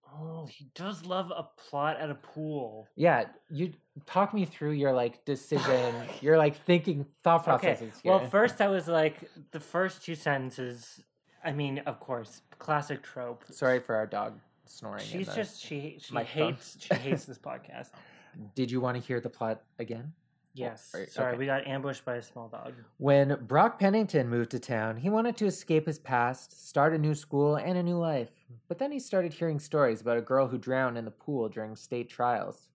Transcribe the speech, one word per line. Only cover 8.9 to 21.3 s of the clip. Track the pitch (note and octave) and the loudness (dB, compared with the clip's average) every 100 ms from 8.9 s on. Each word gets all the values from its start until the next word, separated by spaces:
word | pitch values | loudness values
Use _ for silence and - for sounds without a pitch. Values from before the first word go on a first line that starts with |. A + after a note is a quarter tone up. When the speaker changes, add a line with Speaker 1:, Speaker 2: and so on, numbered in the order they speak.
| E3 D#3 D3+ - - D3 | 4 2 0 -18 -20 -14
Speaker 1:
the | D#3+ | -14
first | D3+ E3+ F#3 F#3 - | -4 -2 -2 -4 -12
two | D#3 | -4
sentences, | D3+ C#3 C3 B2+ B2+ A#2+ - - _ _ _ _ | 0 0 -2 -8 -8 -10 -16 -20 _ _ _ _
I | E3 | -6
mean, | C#3+ C#3+ C3+ | -4 -4 -4
of | - B2 | -6 -10
course, | - B2 A2 - _ - | -8 -8 -8 -18 _ -18
classic | - D3+ C#3+ C#3 | -2 -2 -2 -10
trope. | - - B2 A#2+ - | -10 -10 -10 -10 -16
Speaker 2:
Sorry | - C3+ B2+ | 0 2 2
for | A#2+ A2+ | 0 -2
our | G#2+ | -2
dog | G#2 G#2+ G#2 _ _ _ | -4 -6 -8 _ _ _
snoring | - G#2+ G#2 | -14 -10 -8
in | G#2+ | -8
Speaker 1:
She's | F3 F#3+ | -6 -6
Speaker 2:
the | - | -4
Speaker 1:
just, | G#3 - | -6 -8
she, | - D3 D3 - | -10 -10 -10 -14
she | - | -8
Speaker 2:
microphone. | A#2 A2+ D#3 D3+ | -6 -4 0 0
Speaker 1:
hates, | B2+ - - | -2 -12 -18
she | - | -2
hates | A2+ C3 - - | -2 0 -2 -4
this | B2 | -14
podcast. | C#3 B2+ - B2+ B2 - - - | -12 -12 -12 -14 -16 -20 -20 -20
Speaker 2:
<laughs> | - - G#2+ C3+ | -20 -18 -12 -6
Did | B2 | -2
you | B2+ | 0
wanna | B2 B2 | -2 -4
hear | A#2 B2 | -4 -4
the | A#2+ | -4
plot | - A2+ A2 _ _ | -6 -4 -4 _ _
again? | A#2 A#2 C#3 E3 _ _ _ | -8 -8 -10 -14 _ _ _
Speaker 1:
Yes. | C3+ A#2+ A2 - | -10 -10 -10 -12
Speaker 2:
Or, | F2 G2 | -12 -10
Speaker 1:
Sorry, | - B2+ | -2 -2